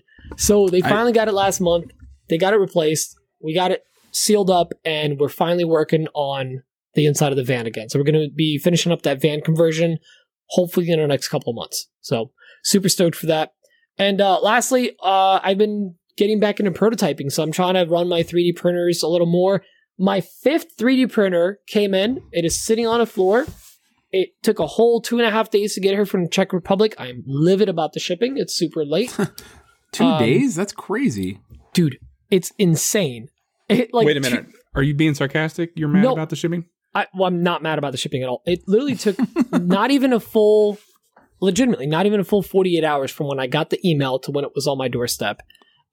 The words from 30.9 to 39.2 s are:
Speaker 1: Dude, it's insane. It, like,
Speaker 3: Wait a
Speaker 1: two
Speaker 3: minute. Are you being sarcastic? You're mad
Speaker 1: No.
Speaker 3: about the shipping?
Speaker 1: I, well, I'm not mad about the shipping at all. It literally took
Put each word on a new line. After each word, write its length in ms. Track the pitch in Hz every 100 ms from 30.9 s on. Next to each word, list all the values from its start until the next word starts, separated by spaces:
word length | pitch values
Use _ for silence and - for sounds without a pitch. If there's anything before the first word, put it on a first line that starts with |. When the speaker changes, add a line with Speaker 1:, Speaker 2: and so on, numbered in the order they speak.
| 214 262 101 92 98 _ - _
Speaker 1:
Dude, 260 | - 156 - - _ _
it's 200 | 190 - -
insane. 720 | 180 156 - 214 156 120 131 _ _ _ -
It, 240 | 208 -
like, 140 | 240 151
Speaker 3:
Wait 100 | 143
a 20 |
Speaker 1:
two 100 | 135
Speaker 3:
minute. 160 | 120 - _ _
Are 80 | 139
you 140 | 143 147
being 180 | 156
sarcastic? 580 | 143 139 156 156 - 165 160
You're 140 | 151
mad 140 | 180
Speaker 1:
No. 100 | 254
Speaker 3:
about 160 | 160 156
the 40 | 151
shipping? 300 | 165 170 165 _ _ 202
Speaker 1:
I, 100 | -
well, 140 | 185 185
I'm 160 | 175
not 180 | 175 160
mad 160 | 156 151
about 140 | 143
the 60 | 127
shipping 240 | 151 139
at 60 | 127
all. 120 | 123 175
It 140 | 180 -
literally 280 | 214 285 202
took 200 | 214 190